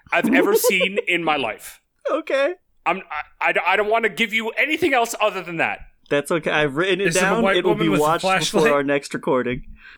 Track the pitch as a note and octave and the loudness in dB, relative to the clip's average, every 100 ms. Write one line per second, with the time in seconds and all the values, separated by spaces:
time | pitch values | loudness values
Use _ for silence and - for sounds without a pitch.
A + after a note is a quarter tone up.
0 | - E3+ A3 F3+ G4+ D4 A#4+ F#3 F#3 G3 | -4 0 2 2 4 2 2 2 0 -2
1 | - F3 E3 D3+ A#2 G#2 - - _ _ | -2 -2 0 0 -2 -6 -14 -20 _ _
2 | - C4+ - C4+ C#4 F#4 _ _ - F#3 | -6 -4 -2 -2 -2 -4 _ _ -4 -4
3 | - D3+ - - D#3+ F3+ E3+ G#3 G#3 A3+ | -6 -12 -12 -4 -2 0 2 0 2 0
4 | A3+ D#3+ A3+ A3 A3 A3 C4+ D#4 E4 C4 | 0 -2 -2 -2 -4 -2 -2 0 2 2
5 | A3+ - G#3+ F#3+ E3+ E3 A#2+ G2+ - - | 0 0 -2 -2 -6 -2 -2 -2 -12 -20
6 | - C#3+ C#3+ F3 E3 E3 D3+ C3+ F#3 F#3 | -4 -2 0 -2 0 0 0 0 0 0
7 | G3 F3+ F#3 A3 A3 F#3 F3+ D#3 E3 D3+ | 0 2 2 2 2 2 2 0 2 2
8 | D3+ E3 F#3+ F#3+ - G#3+ D3+ C#3+ C#3+ C#3+ | 2 2 2 0 0 2 4 2 2 0
9 | - D#3 - C3 B2 B2 - - - | -2 -6 0 0 0 -4 -8 -18 -20